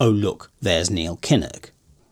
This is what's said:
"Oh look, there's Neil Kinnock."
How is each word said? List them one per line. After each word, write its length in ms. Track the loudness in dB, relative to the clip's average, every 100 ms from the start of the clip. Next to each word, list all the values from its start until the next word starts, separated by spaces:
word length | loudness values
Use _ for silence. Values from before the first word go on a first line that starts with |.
"Oh 100 | 2
look, 400 | 2 0 -4 -14 _
there's 300 | 0 0 0
Neil 280 | -2 -4 -6
Kinnock." 520 | 0 0 0 -10 -20 _ _ _ _